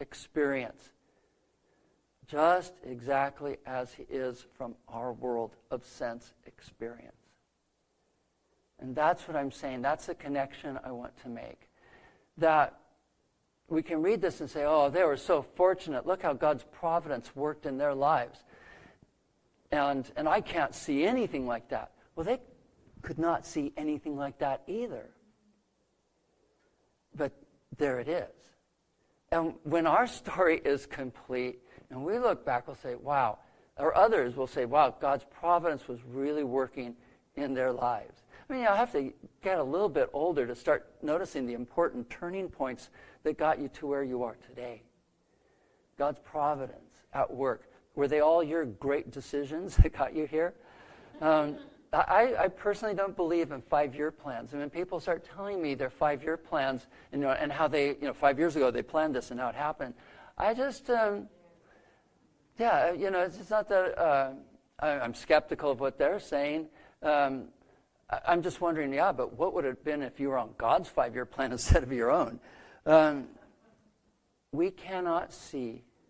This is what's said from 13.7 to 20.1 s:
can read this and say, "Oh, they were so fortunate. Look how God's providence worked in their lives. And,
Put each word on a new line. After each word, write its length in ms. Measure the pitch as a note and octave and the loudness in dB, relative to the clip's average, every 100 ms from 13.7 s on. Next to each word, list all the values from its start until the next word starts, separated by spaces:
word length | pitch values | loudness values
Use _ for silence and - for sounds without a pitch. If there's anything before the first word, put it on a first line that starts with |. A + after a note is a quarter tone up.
| D#3+ | -4
can 180 | D#3+ D#3+ | -2 0
read 220 | F3 A3 | 0 0
this 180 | F3+ - | -2 -4
and 80 | D3 | -8
say, 160 | D#3 | -2
"Oh, 240 | D3 D#3 C#3+ | 2 4 4
they 160 | E3+ | 4
were 140 | E3 C3+ | 4 2
so 240 | - D#3+ | 2 0
fortunate. 640 | - - F#3 F#3 E3 C3+ E3+ | 0 2 4 4 -2 -4 -2
Look 160 | F#3 | 0
how 100 | E3+ | 0
God's 320 | C3 D3+ C3+ - | 2 2 0 -4
providence 640 | - E3 E3+ D#3 B2 - C3+ | -6 -2 0 -2 -6 -8 -6
worked 300 | D3+ D3+ D3+ | -4 -4 -6
in 100 | C3+ | -2
their 180 | D3 | 0
lives. 500 | C3+ C#3+ D3 A#2+ - _ - - - - _ _ _ _ _ _ _ _ | 2 2 2 0 -10 _ -20 -20 -20 -20 _ _ _ _ _ _ _ _
And, 400 | D3 C#3+ C#3 B2 | 0 0 0 -4